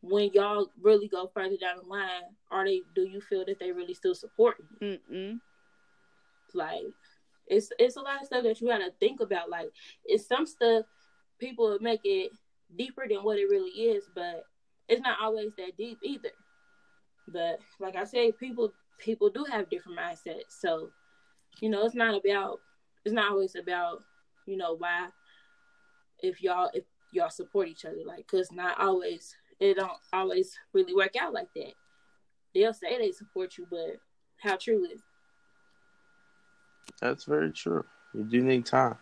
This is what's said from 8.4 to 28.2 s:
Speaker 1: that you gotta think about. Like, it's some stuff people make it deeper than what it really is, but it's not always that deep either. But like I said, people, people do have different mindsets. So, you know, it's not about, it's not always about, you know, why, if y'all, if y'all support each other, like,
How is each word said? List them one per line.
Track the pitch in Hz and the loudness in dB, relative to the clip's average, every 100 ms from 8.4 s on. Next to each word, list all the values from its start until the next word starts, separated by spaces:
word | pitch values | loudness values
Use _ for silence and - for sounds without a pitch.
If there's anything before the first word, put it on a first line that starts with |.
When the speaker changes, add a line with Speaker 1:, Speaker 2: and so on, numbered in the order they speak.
Speaker 1:
that | 233 226 | 0 0
you | 233 | 0
gotta | 226 185 - | 0 -2 0
think | 220 262 | 0 2
about. | 214 190 170 | -2 -2 -4
Like, | 170 160 - - - | -8 -8 -14 -20 -20
it's | - 214 - | 0 0 2
some | 247 311 | 0 0
stuff | - 233 226 220 _ _ _ _ _ | 2 4 4 2 _ _ _ _ _
people | 254 233 226 202 | -12 0 2 2
make | 226 214 | 0 0
it | 202 196 185 - _ _ _ 175 | 2 0 0 -8 _ _ _ -8
deeper | 262 - 262 | -8 -6 -2
than | 202 | -2
what | 208 208 | 0 2
it | 196 | 4
really | 202 185 | 2 2
is, | 190 226 208 - | 0 0 0 -4
but | - 175 170 - _ _ _ - | -8 -8 -8 -14 _ _ _ 0
it's | 240 | 0
not | 254 214 | 2 0
always | 220 220 214 214 | 0 -2 -4 -8
that | 185 180 | -12 -8
deep | 233 233 | -10 -8
either. | - 277 233 - _ _ _ _ _ _ _ _ - | -8 -8 -10 -12 _ _ _ _ _ _ _ _ -14
But | 170 170 165 - _ | -4 -4 -4 -10 _
like | 190 | -8
I | 185 | -6
said, | 202 247 233 220 | -4 2 2 2
people, | 254 240 220 - _ _ | -6 -2 -2 -4 _ _
people | - 220 202 | -6 2 2
do | 202 | 2
have | 294 226 185 | -4 -4 -4
different | 180 180 170 | -6 -8 -10
mindsets. | 170 165 - 156 - - | -8 -8 -12 -12 -14 -6
So, | 185 165 165 _ _ _ _ _ _ - | -2 -2 -6 _ _ _ _ _ _ -6
you | 220 | -2
know, | 202 220 | 0 0
it's | |
not | 240 226 202 | 2 0 2
about, | 196 202 196 - _ _ _ _ | 2 0 -2 -8 _ _ _ _
it's | 208 | -2
not | 226 202 | 0 2
always | 196 190 | 2 -2
about, | 180 175 180 175 170 _ _ _ _ - | -4 -4 -2 -2 -6 _ _ _ _ -10
you | 190 | -6
know, | 175 | -4
why, | 165 175 175 180 _ _ _ _ _ _ _ _ _ _ _ | -4 -2 -4 -4 _ _ _ _ _ _ _ _ _ _ _
if | 185 180 | -4 -2
y'all, | 185 180 180 | -2 0 0
if | 190 - _ _ | -2 -10 _ _
y'all | 180 165 | -2 -2
support | - - 202 175 | -4 -4 -2 -2
each | 160 | -6
other, | 160 165 | -12 -10
like, | - - | -12 -14